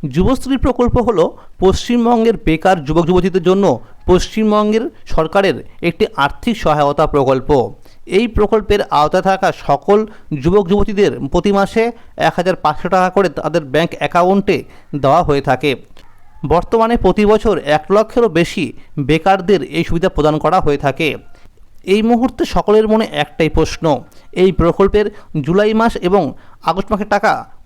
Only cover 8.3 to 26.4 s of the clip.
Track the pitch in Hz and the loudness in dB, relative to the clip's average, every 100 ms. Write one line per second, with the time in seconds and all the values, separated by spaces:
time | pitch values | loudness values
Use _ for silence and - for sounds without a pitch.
8.3 | 226 202 220 214 208 - 147 151 180 185 | 0 0 0 0 -2 0 0 2 0 0
9.3 | 190 185 151 - 143 - 208 220 - - | 0 0 -4 -2 -2 2 2 2 -10 -10
10.3 | 147 139 196 180 202 202 202 190 120 139 | -4 0 0 2 0 0 2 0 0 -4
11.3 | 175 175 202 196 - 226 240 - - 160 | -2 0 0 0 0 -2 -4 -18 -2 -2
12.3 | 156 180 180 151 151 180 190 185 185 190 | 0 -2 -2 -2 -2 0 0 2 0 -2
13.3 | 139 - 160 143 135 165 - 147 180 180 | -2 -4 -4 -2 -2 -2 -4 -2 0 2
14.3 | 196 196 151 - - - 151 135 151 160 | 2 0 -2 -4 -20 -12 -2 2 2 2
15.3 | 143 139 131 151 127 - - - - - | 0 0 0 0 -4 -8 -20 -20 -20 -20
16.3 | - 143 160 170 226 226 240 185 180 208 | -12 -2 0 0 0 2 2 2 2 2
17.3 | 214 226 170 143 151 - 202 220 - 233 | 2 2 -2 0 -2 2 0 2 0 0
18.3 | 160 170 - 160 - - - 135 160 175 | 0 -2 -2 -8 -8 -14 -8 -2 0 2
19.3 | 196 180 190 131 147 170 170 180 - 151 | 0 2 0 0 -6 -2 -2 -2 0 0
20.3 | 151 151 180 156 143 147 131 160 117 - | 0 0 0 0 0 -2 -2 -4 -6 -14
21.3 | - - _ - - - 202 220 233 240 | -20 -20 _ -20 -18 -2 0 2 0 -2
22.3 | - 349 190 170 214 220 220 226 147 147 | -6 -4 -2 2 2 4 0 0 -4 -6
23.3 | - 156 165 156 - 165 135 - - - | -2 -2 0 -2 -2 -2 -2 -4 -20 -12
24.3 | - 190 147 165 165 196 208 214 - - | 0 2 4 0 2 2 2 -2 -6 -10
25.3 | 156 139 180 214 220 226 - 175 196 156 | -6 -2 2 2 2 0 0 0 0 0
26.3 | - | -6